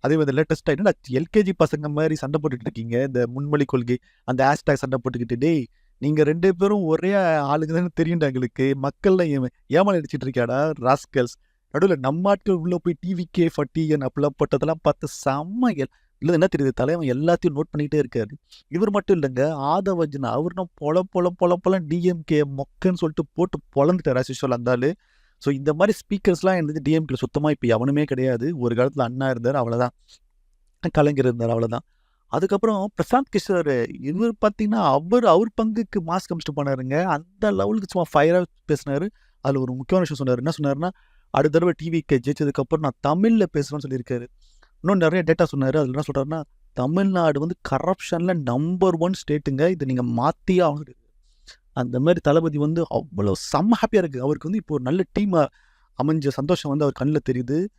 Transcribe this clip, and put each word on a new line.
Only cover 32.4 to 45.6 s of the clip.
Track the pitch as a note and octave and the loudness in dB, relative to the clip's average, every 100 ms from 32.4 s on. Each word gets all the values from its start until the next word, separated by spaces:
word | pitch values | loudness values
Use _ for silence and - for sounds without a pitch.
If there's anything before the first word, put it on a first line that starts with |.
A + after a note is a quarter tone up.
| F#3+ G3 A3 G#3 G3+ | 0 0 0 0 -4
பிரசாந்த் | - E3+ B3 C4+ G3+ | -4 0 0 2 -4
கிஷோர், | - F#3 D3+ C3 A#2 - | 0 0 2 0 -2 -6
இவர் | C3+ F3 A#3 G#3+ G#3 | -6 -2 -2 0 -2
பாத்தீங்கன்னா, | G#3 G#3+ | 0 -2
அவர், | A3+ F3 C#3 E3 A#3+ | 2 2 2 2 2
அவர் | A3+ E3 A3+ - | 6 4 4 0
பங்குக்கு | A3 A3 A3 G#3 D#3+ | -2 -2 -4 -4 -4
மாஸ்க் | F3+ | -4
காமிச்சிட்டு | - E3+ - C#3+ | -4 -6 -6 -4
போனாருங்க. | C#3+ C3 C3 C#3+ | -2 -2 -2 -2
அந்த | F#3 D3 E3 _ G#3+ | 0 -2 -4 _ 0
லெவலுக்கு | G3 G3 A3 G3 | 0 0 -2 -4
சும்மா | F#3 E3 | -4 2
ஃபயரா | D3 D3+ F3+ F3 _ - | 4 4 4 0 _ -4
பேசினாரு. | D3+ - C#3 G3 _ _ _ | -4 -2 -4 -4 _ _ _
அதுல | C#3+ C#3 | -2 -2
ஒரு | B2+ | -2
முக்கியமான | B2+ C3 F#3 F3 | -6 0 0 0
விஷயம் | C3+ | -2
சொன்னாரு. | C3+ B2 | -2 0
என்ன | C3+ | -2
சொன்னாருன்னா, | D#3+ C#3+ C#3 F3 - _ _ _ | -2 -2 -2 -4 -8 _ _ _
"அடுத்த | - D3+ D#3 | 0 2 4
தடவை | F3 E3 | 2 0
டி | D#3+ | -4
வி | E3 - | -4 0
கே | C3+ B2 | 0 0
ஜெயிச்சதுக்கு | D3 D3 C#3+ | -2 -2 -2
அப்புறம் | C3+ D#3+ D3+ | -2 0 -2
நான் | - C#3+ D#3+ | -2 -2 2
தமிழ்ல | A3 A3+ F#3 | 4 4 2
பேசுவேன்னு" | D#3 C#3+ C#3+ C#3+ | 0 -4 -6 -6
சொல்லியிருக்காரு. | C3 A#2+ B2 B2 _ _ _ _ _ | -8 -6 -8 -8 _ _ _ _ _
இன்னும் | D#3+ G3 | 0 2
நிறைய | D#3+ F3+ E3 | 2 2 0
டேட்டா | E3 E3 | 2 2
சொன்னாரு. | C#3+ | 0